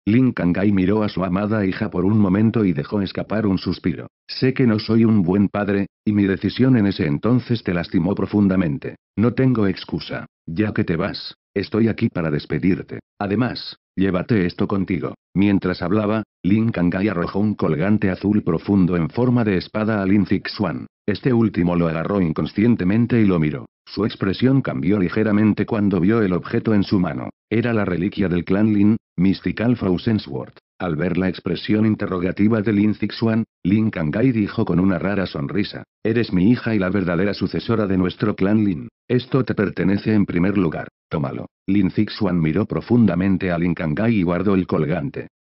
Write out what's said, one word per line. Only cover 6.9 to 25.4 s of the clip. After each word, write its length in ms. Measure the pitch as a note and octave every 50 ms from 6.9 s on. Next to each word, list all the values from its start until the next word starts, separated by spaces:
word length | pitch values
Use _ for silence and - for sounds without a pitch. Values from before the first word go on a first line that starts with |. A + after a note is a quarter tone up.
| F#2 - F#2+
entonces 560 | D2 C#2+ D2 - G#2+ B2 B2 A#2 - A#2+ A2+ -
te 120 | - F2+
lastimó 400 | F2 E2+ - - F#2+ D#2+ F2+ G2+
profundamente. 840 | - F#2 F2+ G#2 G#2 G2+ F#2+ F#2 F#2+ F#2 D#2 C#2 - - - - - _ _ -
No 160 | - G#2+ B2 -
tengo 340 | - C3 C3 B2+ A2 G#2
excusa. 600 | F#2+ F2 - - - - D#2+ - - C#2 B1+ - - _ _ -
Ya 260 | - E2 E2+ G#2+ G#2+ G#2+
que 100 | - G#2
te 120 | - F2
vas, 400 | D#2+ E2+ G#2 - - - - - _ _ _ -
estoy 340 | G2+ F#2 - - A2 A2+ A2
aquí 220 | G#2+ - A#2 A#2
para 200 | - F#2 E2 D#2+
despedirte. 720 | D2 D2 - - - D2+ - F#2+ F2 D2 - - - A1 - _ _ -
Además, 600 | G#2 F#2+ G2+ G#2+ B2+ A2+ D#2+ - - - - _ _ _ -
llévate 480 | - F#2+ G2 F2+ F2+ E2 - A#2+ G#2 F2+
esto 240 | F2 - - G#2 -
contigo". 460 | G#2 G2 F2+ - F#2+ D2+ C#2 A#1+ - _ _ _ -
Mientras 480 | F2+ G2+ G#2 G2+ F#2+ - F#2 F2+ -
hablaba, 420 | F2 E2+ G2 A2 G#2 G2+ G#2+ A2 G#2 _ _ _ -
Lin 280 | F#2 G2+ A2 A2 A2+
Kangay 380 | G#2+ F#2+ F2 F2 - F#2 G2 G#2+
arrojó 300 | F#2+ E2+ E2+ E2+ - G2
un 160 | G#2 G#2+ G2+
colgante 560 | - G2 F2 D#2 C#2+ E2+ G2+ G#2+ G2+ - F#2+
azul 320 | F#2 - - G2 G#2+ G#2 -
profundo 540 | F2+ E2 D#2+ - G2+ G2+ G2+ F#2 E2+ F#2 F2
en 100 | E2 D2
forma 340 | - A#2 B2 B2 A#2+ B2 A2+
de 140 | G#2+ F#2+
espada 460 | F2 - - - A2 A2 G#2+ A2+ G#2 F#2+
a 40 |
Lin 200 | F#2+ G2+ G#2+ F#2+
Zixuan. 600 | - G2+ F2 - - - - G#2 E2+ C2 B1+ B1 - _ _ -
Este 260 | - G2 - - C#3+ B2
último 440 | A#2 A#2 G#2 - G2+ F2 E2+ F2
lo 120 | F2 E2+ E2
agarró 320 | D#2+ D#2+ E2 - G2+ G2+
inconscientemente 1040 | F#2 D#2+ D2 - D#2+ C#2+ - G2+ G#2 A#2+ A#2 - F#2 F#2 G2+ A#2 A#2+ A2+ B2+ A#2 A2
y 20 |
lo 140 | G2 F#2 E2
miró. 260 | D#2 D2+ C#2+ - A1+ - _ _ _
Su 180 | - - G2 G2+
expresión 580 | A#2 - - - F#2+ F2+ - B2 C3 C3+ C3+ B2
cambió 360 | - - B2+ C3+ F2 G#2 G#2
ligeramente 680 | F#2 E2+ - A2 G#2+ A2 G#2 G#2